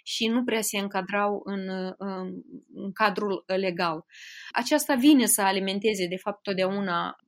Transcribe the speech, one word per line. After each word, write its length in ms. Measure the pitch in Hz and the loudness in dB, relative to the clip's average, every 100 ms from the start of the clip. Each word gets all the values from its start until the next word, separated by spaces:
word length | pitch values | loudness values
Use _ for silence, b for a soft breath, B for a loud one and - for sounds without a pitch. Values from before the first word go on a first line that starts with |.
și 240 | - - 226 | -10 -2 0
nu 180 | 240 | 0
prea 160 | 247 220 | 0 -2
se 180 | 208 202 | -2 -4
încadrau 640 | 196 196 190 202 202 202 | -4 -4 -2 0 0 -2
în, 240 | - 196 190 190 185 185 | -4 -6 -4 -6 -6 -8
în, 300 | 196 190 185 185 - - - | -8 -6 -8 -10 -14 -18 -16
în 180 | - 196 | -12 -8
cadrul 520 | 185 214 196 208 190 - | 0 2 2 -4 -4 -2
legal. 580 | 190 190 175 175 160 - B B B B | -2 -2 0 -2 -4 -10 B B B B
Aceasta 420 | - 247 294 294 | -4 2 2 2
vine 320 | 262 285 277 214 | 4 8 8 6
să 160 | - | 4
alimenteze, 640 | 196 190 190 202 220 202 175 | 2 2 0 0 0 0 -2
de 100 | 185 | -4
fapt, 260 | - 202 | -6 -6
totdeauna 720 | - 185 185 202 190 175 180 - | -2 0 0 0 -2 -2 -2 -8